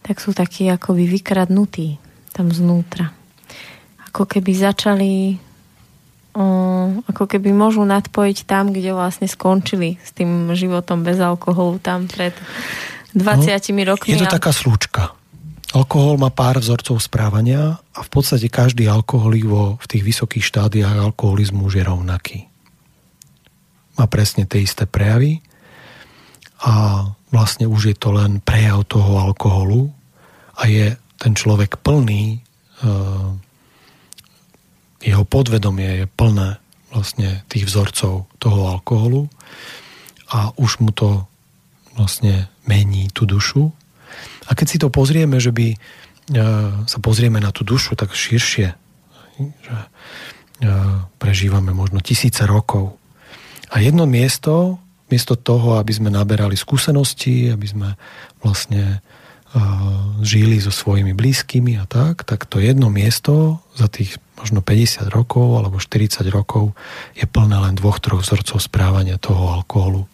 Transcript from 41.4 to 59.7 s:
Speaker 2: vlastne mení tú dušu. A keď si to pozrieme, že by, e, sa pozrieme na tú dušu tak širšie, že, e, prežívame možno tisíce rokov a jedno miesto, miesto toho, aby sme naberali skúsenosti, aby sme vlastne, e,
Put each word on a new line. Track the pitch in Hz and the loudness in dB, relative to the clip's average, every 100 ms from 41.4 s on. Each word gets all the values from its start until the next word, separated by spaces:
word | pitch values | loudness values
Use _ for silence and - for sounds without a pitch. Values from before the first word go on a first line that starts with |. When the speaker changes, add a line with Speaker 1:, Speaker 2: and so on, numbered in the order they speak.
| _ _ _ _ _ 117 | _ _ _ _ _ -2
Speaker 2:
vlastne | 98 - 110 95 95 _ - | -2 0 0 0 -2 _ 0
mení | 101 101 98 98 | 2 2 0 -2
tú | - 101 | -2 0
dušu. | 101 - 135 151 - _ _ - - - - - | 0 0 0 0 -2 _ _ -20 -20 -20 -20 -4
A | - | 0
keď | 156 | 0
si | 160 | 0
to | 143 | 0
pozrieme, | 139 135 160 156 131 | 2 2 2 2 2
že | 123 | 2
by, | 117 117 | 2 0
e, | 107 - - - _ - 131 110 107 104 101 110 | -2 -10 -20 -20 _ -4 0 2 0 0 -4 -4
sa | - | -4
pozrieme | 113 107 120 110 | 0 2 2 2
na | 101 | -2
tú | - 101 | -4 -2
dušu | 131 - 113 | -2 -2 -4
tak | 101 | -6
širšie, | - - 117 - - 92 - _ _ _ _ - - | -6 -2 0 0 -2 -2 -4 _ _ _ _ -20 -10
že, | 143 - - 117 | -10 -10 -12 -12
e, | - _ - - - - _ - 113 98 98 98 92 _ | -12 _ -20 -20 -20 -20 _ -4 -2 0 0 -2 -6 _
prežívame | 101 95 98 98 92 | -2 0 2 0 0
možno | 92 95 98 | 0 -2 -2
tisíce | - - 123 - 104 | -2 0 0 0 2
rokov | 104 - 101 98 - _ _ - - - - - | 2 2 -2 -4 -10 _ _ -20 -20 -20 -20 -4
a | 110 | 2
jedno | 113 165 156 | 4 4 4
miesto, | 120 127 - - 160 180 185 _ _ _ | 4 2 0 0 2 2 -2 _ _ _
miesto | 123 - 120 | -2 0 -2
toho, | - 120 117 110 | 2 2 4 2
aby | 107 | 0
sme | 107 107 | 0 0
naberali | 101 104 104 101 98 | 0 0 2 0 -2
skúsenosti, | - 135 - 143 135 - 131 123 120 | -2 -2 2 2 0 -2 0 2 0
aby | 110 104 | -2 -6
sme | 104 101 98 - - - _ | -6 -6 -6 -14 -20 -20 _
vlastne, | 110 98 - 101 98 98 _ - - - _ | -2 -2 -2 -2 -2 -4 _ -20 -20 -20 _
e, | 123 101 | 0 0